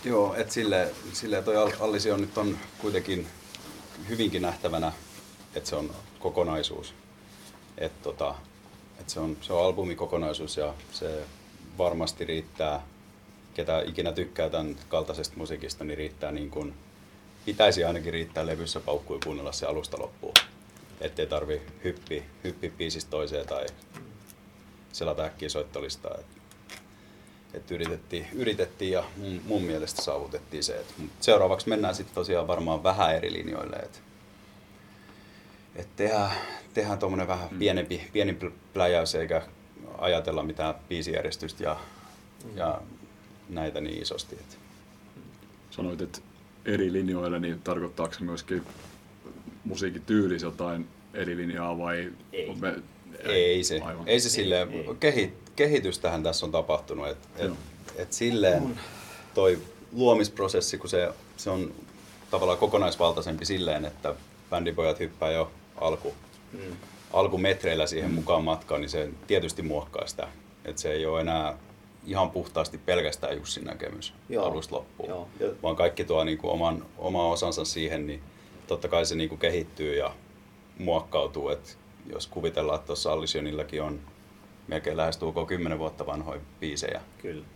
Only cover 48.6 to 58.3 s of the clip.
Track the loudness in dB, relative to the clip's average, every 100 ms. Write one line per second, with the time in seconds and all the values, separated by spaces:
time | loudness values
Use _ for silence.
48.6 | -4 -16 -18 -20 -20 -20 -18 -16 -16 -10
49.6 | -8 -2 -2 -4 4 6 6 2 -2 -2
50.6 | -2 -2 -6 -12 -12 -4 -2 -2 -2 -2
51.6 | -2 -2 -2 -2 -4 -10 -10 -6 -6 -2
52.6 | -4 -4 -10 -20 -18 -8 2 6 6 6
53.6 | 4 0 -2 -6 4 4 6 2 4 4
54.6 | 2 -2 -6 2 4 4 2 -2 -14 2
55.6 | 4 6 2 0 0 2 0 0 0 0
56.6 | 2 0 0 -6 -4 -6 -12 -4 -4 -4
57.6 | -12 -16 -14 -10 -6 0 2